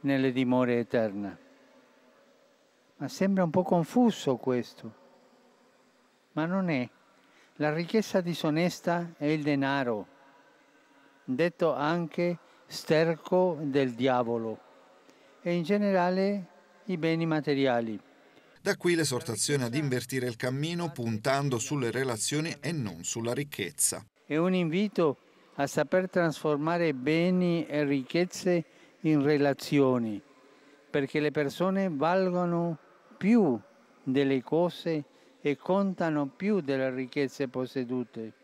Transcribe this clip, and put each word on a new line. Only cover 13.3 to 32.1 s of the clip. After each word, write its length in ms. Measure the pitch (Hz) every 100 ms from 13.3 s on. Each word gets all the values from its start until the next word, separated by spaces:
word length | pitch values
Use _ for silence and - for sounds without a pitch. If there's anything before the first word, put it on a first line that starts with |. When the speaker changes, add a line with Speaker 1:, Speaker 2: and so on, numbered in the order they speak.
| 180 185 151
Speaker 1:
del 320 | 151 135 135
diavolo, 680 | 117 131 123 117 117 113 107 - - - - - _ - -
e 120 | 175
in 100 | 175
generale 840 | 160 202 208 190 175 185 190 202 180 - _ _ -
i 120 | 180
beni 280 | 160 165 165
materiali. 720 | 156 143 139 135 120 113 104 - _ - - _ -
Speaker 2:
Da 140 | - 196
qui 200 | 180 170
l'esortazione 680 | 147 123 - 107 - 143
ad 100 | 120
invertire 540 | 127 143 127 117 131 123
il 80 | 117
cammino 560 | 127 135 156 175 170
puntando 680 | - 117 110 123 135 143 120
sulle 320 | - 147 117
relazioni 600 | 113 131 113 - 147 165 -
e 140 | 170
non 320 | 165 107 82 87
sulla 280 | 117 113
ricchezza. 720 | 123 147 - 92 - - 90 - _ _
Speaker 1:
È 100 | 151
un 180 | 180
invito 680 | 185 170 170 208 - 160 127 _ _ _ -
a 100 | 139
saper 420 | - 143 185 185
trasformare 840 | 185 165 139 156 147 156 170 170
beni 720 | 131 131 160 175 185 180 170 151
e 200 | 147 147
ricchezze 800 | 139 127 170 180 - 185 175 156 - - _
in 220 | 165 151
relazioni, 960 | 139 151 143 139 - 143 135 127 113 101 - - - - - - _
perché 320 | 147 139 156
le 100 | 147
persone 580 | 143 139 - 180 190 190
valgono 880 | 147 156